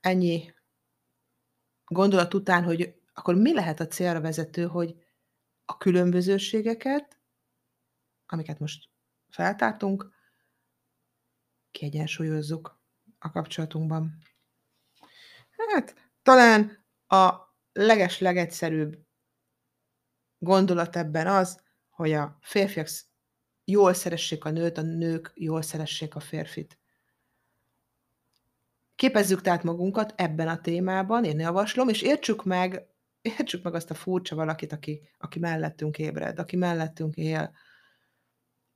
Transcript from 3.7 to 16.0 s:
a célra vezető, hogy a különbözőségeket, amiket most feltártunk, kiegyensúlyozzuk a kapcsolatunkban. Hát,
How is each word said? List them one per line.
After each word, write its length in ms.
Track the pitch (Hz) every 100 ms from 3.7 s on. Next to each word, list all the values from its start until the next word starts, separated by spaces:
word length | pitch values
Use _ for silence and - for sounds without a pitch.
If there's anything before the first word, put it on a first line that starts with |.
| 156
a 60 | 160
célra 340 | - 180 165
vezető, 460 | 160 160 156 - 170
hogy 300 | 175 170 165 _ _ _ _ _ _ -
a 60 | -
különbözőségeket, 1400 | 190 180 180 180 180 196 196 220 220 226 269 285 285 _ _ _ _ _ _ _ _ _ _ _ -
amiket 320 | 165 156 151
most 300 | 151 - _ _ _ _ _
feltártunk, 840 | - 175 202 226 214 196 196 196 _ _ _ _ _ _ _ _ _ _ _ _ _ _ _ _
kiegyensúlyozzuk 1120 | - 147 151 156 - 160 156 147 160 160 - _ _ _ _
a 120 | 160
kapcsolatunkban. 880 | 170 160 - 156 156 160 160 160 156 _ _ _ _ _ _ _ _ - - - - _
Hát, 600 | - 440 381 - -